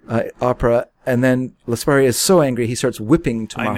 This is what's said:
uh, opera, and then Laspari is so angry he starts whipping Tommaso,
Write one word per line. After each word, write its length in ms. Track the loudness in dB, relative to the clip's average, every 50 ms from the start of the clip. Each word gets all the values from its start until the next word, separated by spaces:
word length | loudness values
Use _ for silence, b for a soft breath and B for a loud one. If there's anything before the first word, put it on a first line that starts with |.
| _ -6
uh, 160 | -4 -4 -4 -4 -6 -4
opera, 460 | -2 -2 -2 0 0 0 0 0 -2 -4 _ _ _
and 180 | -2 0 2 2
then 300 | 2 2 0 -2 -6 -10 _ _ -6
Laspari 380 | -6 -4 0 2 2 4 4
is 120 | 4 2 2
so 240 | 2 4 4 4
angry 260 | 4 2 0 -2 -4 -4
he 80 | -4
starts 240 | -2 -2 -4 -4 -4
whipping 480 | 0 2 2 2 2 0 -4 -4 -6 -8
Tommaso, 240 | -8 -6 -4 -4 -2